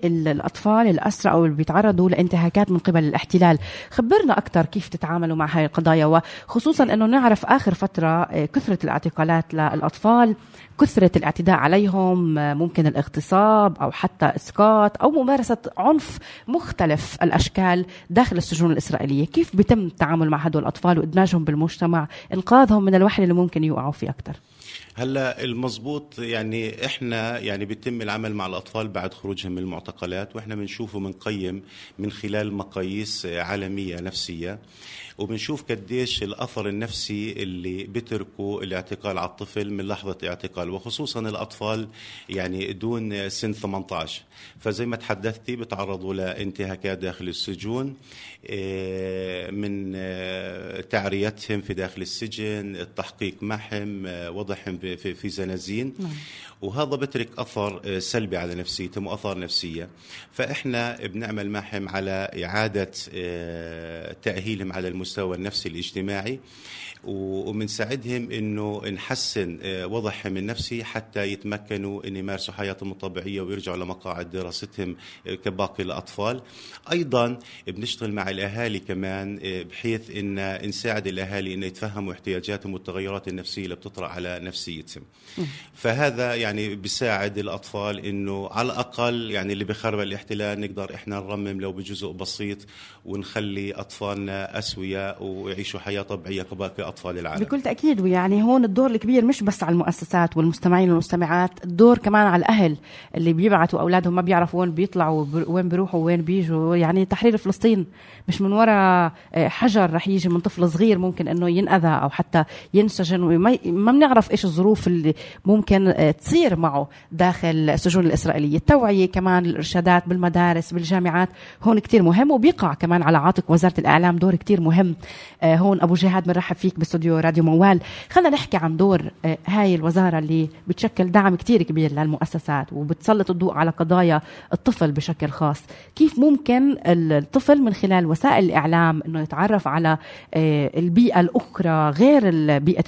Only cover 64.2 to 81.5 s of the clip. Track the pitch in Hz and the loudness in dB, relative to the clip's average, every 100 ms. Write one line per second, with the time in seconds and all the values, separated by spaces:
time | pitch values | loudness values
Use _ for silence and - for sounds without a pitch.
64.2 | 113 95 107 101 92 92 90 92 90 104 | -8 -8 -8 -8 -8 -8 -8 -8 -10 -8
65.2 | 92 90 101 - 90 82 - 95 98 98 | -8 -6 -8 -8 -10 -10 -10 -8 -8 -8
66.2 | 104 131 - - - - - - 98 98 | -8 -12 -16 -20 -20 -18 -18 -18 -12 -10
67.2 | 95 95 - 107 104 104 107 139 117 123 | -8 -8 -8 -8 -8 -6 -6 -8 -8 -8
68.2 | 120 113 107 104 104 104 104 92 - 131 | -8 -8 -6 -6 -6 -8 -10 -12 -8 -8
69.2 | - 107 87 82 95 92 95 113 107 - | -6 -6 -8 -8 -12 -10 -8 -6 -8 -8
70.2 | 101 95 101 113 - 120 110 113 - 107 | -10 -8 -8 -10 -10 -10 -10 -12 -10 -8
71.2 | 101 98 104 104 104 104 98 101 104 95 | -8 -8 -10 -12 -8 -8 -8 -10 -12 -10
72.2 | 98 95 - 98 98 92 98 95 95 90 | -10 -10 -12 -10 -10 -10 -12 -12 -12 -10
73.2 | 98 98 92 101 92 90 90 90 92 85 | -10 -10 -8 -10 -10 -10 -10 -12 -12 -12
74.2 | 85 92 87 - 101 - 90 82 - - | -10 -10 -10 -12 -14 -10 -10 -12 -18 -20
75.2 | 95 95 104 92 95 - 92 78 - - | -14 -10 -8 -6 -8 -6 -10 -10 -12 -8
76.2 | 107 127 - - - - - 175 143 123 | -8 -8 -14 -20 -20 -20 -6 -4 0 0
77.2 | 120 123 - - 101 92 120 - 110 104 | 0 -4 -16 -18 -14 -10 -10 -8 -8 -6
78.2 | 95 95 101 110 117 98 - 95 95 95 | -6 -6 -8 -6 -6 -8 -8 -8 -6 -8
79.2 | 98 101 95 92 87 - 117 110 113 104 | -10 -10 -10 -10 -12 -8 -6 -6 -8 -10
80.2 | 101 98 95 95 101 - 117 107 95 92 | -8 -6 -8 -8 -10 -8 -6 -6 -6 -8
81.2 | 95 101 95 | -8 -8 -8